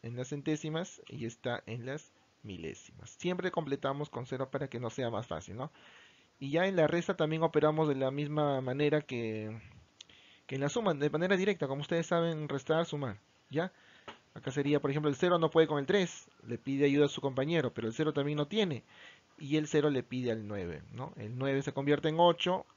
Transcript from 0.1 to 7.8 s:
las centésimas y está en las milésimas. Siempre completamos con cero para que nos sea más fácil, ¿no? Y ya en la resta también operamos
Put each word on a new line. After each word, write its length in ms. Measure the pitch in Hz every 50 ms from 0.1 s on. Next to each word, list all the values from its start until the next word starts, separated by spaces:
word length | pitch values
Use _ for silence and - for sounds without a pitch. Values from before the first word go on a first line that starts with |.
| 120
las 120 | 123 127 -
centésimas 760 | 151 143 139 156 156 151 - 156 156 160 185 - - - - -
y 160 | - 139 117
está 380 | 113 113 - - 127 120 - -
en 180 | - 113 123 113
las 280 | 131 139 151 - - _ _ _ _ _ _ -
milésimas. 680 | 107 92 85 80 78 - - - - - - - -
Siempre 400 | - - - 175 185 185 180 180
completamos 580 | - 170 156 139 139 135 - 139 135 143 147 -
con 180 | - 120 117
cero 240 | - 131 127 135 131
para 180 | - 135 143 -
que 100 | - 117
nos 160 | 123 113 -
sea 160 | - 127 117
más 160 | 113 104 117
fácil, 300 | - 85 78 - - 95
¿no? 140 | 117 135 151 - - - - - - - - _ _ _ _ _ -
Y 120 | 135 139
ya 160 | 147 165 185
en 100 | 196 190
la 100 | 170 156
resta 300 | - - 175 170 - 185
también 260 | - 160 151 160 160 165
operamos 460 | 160 - 151 151 151 156 156